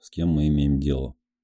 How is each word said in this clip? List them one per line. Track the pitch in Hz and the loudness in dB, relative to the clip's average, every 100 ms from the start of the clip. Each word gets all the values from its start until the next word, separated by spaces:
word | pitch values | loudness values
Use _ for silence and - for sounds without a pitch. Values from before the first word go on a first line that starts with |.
с | - | -14
кем | - 85 | -4 -2
мы | 78 76 | 0 2
имеем | 73 71 69 | 2 2 0
дело. | 71 67 65 - _ _ | -2 -4 -6 -12 _ _